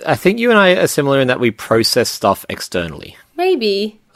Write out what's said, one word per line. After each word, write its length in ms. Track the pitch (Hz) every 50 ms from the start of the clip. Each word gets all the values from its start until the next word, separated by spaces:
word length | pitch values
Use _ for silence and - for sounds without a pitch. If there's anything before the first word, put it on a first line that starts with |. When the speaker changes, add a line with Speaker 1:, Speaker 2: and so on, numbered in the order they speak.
| -
Speaker 1:
I 120 | 160 139
think 220 | - - 180 214 233
you 120 | 233 240
and 80 | 226 202
I 120 | 196 180
are 140 | 180 - -
similar 340 | - - 156 143 139 139 135
in 80 | 131 127
that 100 | 127 -
we 120 | 123 117
process 580 | 107 - - - 113 113 110 - - 123 110 -
stuff 360 | - - - 101 95 - - -
externally. 680 | 95 - - - - 90 85 82 76 - - - - - _ _ -
Speaker 2:
Maybe. 640 | 320 359 370 359 254 220 208 196 196 214 214 - _ _ _ -